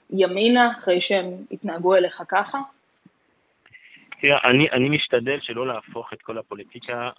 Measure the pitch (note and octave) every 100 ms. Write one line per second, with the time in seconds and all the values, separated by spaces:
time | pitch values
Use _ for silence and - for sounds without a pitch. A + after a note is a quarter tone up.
0 | _ F#3+ F#3 F#3+ A3+ B3 A#3+ A3+ - F3+
1 | - G3 F3+ F#3 - F#3+ G3+ E3+ F3+ F#3+
2 | F3+ - E3+ F#3+ G#3 C#4 C4+ _ _ _
3 | _ _ _ _ _ _ _ - - -
4 | _ - C#3+ C#3+ B2 B2+ D#3 B2+ C3+ D3
5 | - B2 A#2+ C#3+ - A2+ C3 A2+ - A#2
6 | A2+ A2 - A2+ - G#2 G2 B2 B2 A#2+
7 | B2